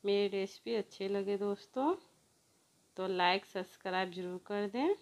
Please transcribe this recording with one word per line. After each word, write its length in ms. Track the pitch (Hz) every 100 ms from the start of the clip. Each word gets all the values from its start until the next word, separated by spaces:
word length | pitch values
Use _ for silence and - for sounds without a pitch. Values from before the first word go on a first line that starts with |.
मेरी 240 | 202 202 202
रेसिपी 460 | 196 196 - - 226
अच्छे 320 | 202 - 196
लगे 280 | 202 196 202
दोस्तों 560 | 202 202 - 254 285 381 - _ _ _ _ _ _ _ _ -
तो 100 | 190
लाइक 360 | 185 180 190 -
सब्सक्राइब 640 | 190 180 - 196 185 190
ज़रूर 280 | 175 180 180 -
कर 220 | 208 208
दें। 240 | 220 311 403